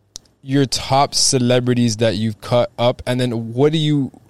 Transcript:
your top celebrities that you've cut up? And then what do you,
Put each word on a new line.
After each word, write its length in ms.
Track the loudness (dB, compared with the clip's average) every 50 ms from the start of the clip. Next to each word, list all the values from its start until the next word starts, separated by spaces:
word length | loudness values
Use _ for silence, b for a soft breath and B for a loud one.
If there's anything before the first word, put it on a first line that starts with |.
| _ _ -20 -20 _ _ _ _
your 220 | -8 -2 0 0 0
top 500 | 0 -2 -6 -4 0 2 2 2 0 0
celebrities 840 | -2 0 0 2 2 2 2 2 2 2 2 2 2 2 0 0 0
that 180 | 0 0 0
you've 240 | 0 -4 -4 -6 -6
cut 300 | -4 0 0 0 0 0 -2 0
up? 240 | 0 0 0 -2 -4
And 140 | -4 -2 -2
then 320 | -2 -2 -2 -4 -6 -6
what 200 | 0 2 2 2
do 60 | 2 0
you, 320 | 0 0 0 0 0 -4 -8 -14 _